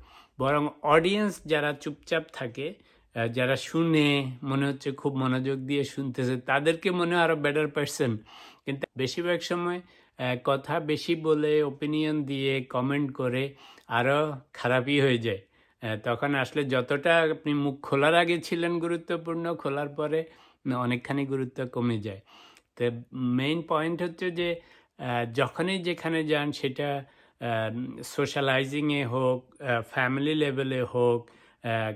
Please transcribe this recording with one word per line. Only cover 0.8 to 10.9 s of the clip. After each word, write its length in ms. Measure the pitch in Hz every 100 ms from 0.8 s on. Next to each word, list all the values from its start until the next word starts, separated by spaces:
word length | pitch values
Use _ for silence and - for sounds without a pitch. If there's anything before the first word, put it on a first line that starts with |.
অডিয়েন্স 600 | 147 156 175 208 208 - 151
যারা 280 | 151 147
চুপচাপ 500 | 147 156 143 - 180 156
থাকে, 400 | - 127 120 147 208 _ _ _ 117
আহ, 120 | 117
যারা 280 | 117 127 135
শুনে 840 | - 160 170 156 147 139 135 123
মনে 240 | 139 135 139
হচ্ছে 240 | 131 143
খুব 240 | 131 147 135
মনোযোগ 440 | 131 127 131 135
দিয়ে 240 | 131 143
শুনতেছে, 580 | 131 - 139 123 127 127
তাদেরকে 500 | - 139 151 165 190
মনে 240 | 180 170 175
হয় 80 |
আরও 120 | 165 156
বেটার 320 | 143 147 151
পারসন। 500 | 147 139 - 131 110 - - - - -
কিন্তু 220 | 139 - -
বেশিরভাগ 420 | 131 180 175 170
সময়, 420 | - 175 175 180 180 - _ -
আহ, 200 | 127 123
কথা 360 | 143 139 135 160
বেশি 360 | 151